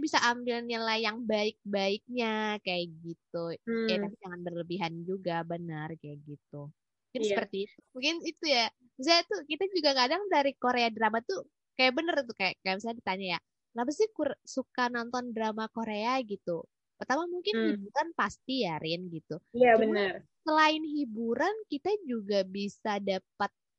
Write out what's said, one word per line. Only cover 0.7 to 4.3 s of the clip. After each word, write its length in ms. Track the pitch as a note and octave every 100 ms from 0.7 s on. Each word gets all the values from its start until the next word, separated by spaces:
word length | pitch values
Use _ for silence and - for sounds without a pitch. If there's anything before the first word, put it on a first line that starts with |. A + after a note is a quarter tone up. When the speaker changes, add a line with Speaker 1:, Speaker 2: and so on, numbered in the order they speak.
Speaker 1:
nilai 280 | A#3 A3+ A3 A3
yang 100 | A3 A#3
baik-baiknya, 960 | G#3+ G#3+ - G#3 G3+ G3 G#3 - B3 A3+ G#3+ G#3+ G#3 -
kayak 200 | F3+ F3 D#3+ E3+
gitu. 320 | E3 _ E3+ E3+ E3 - A3+ A3+
Ya, 60 | G#3+
Speaker 2:
Hmm. 60 |
Speaker 1:
tapi 120 | G3+ G#3
jangan 180 | F#3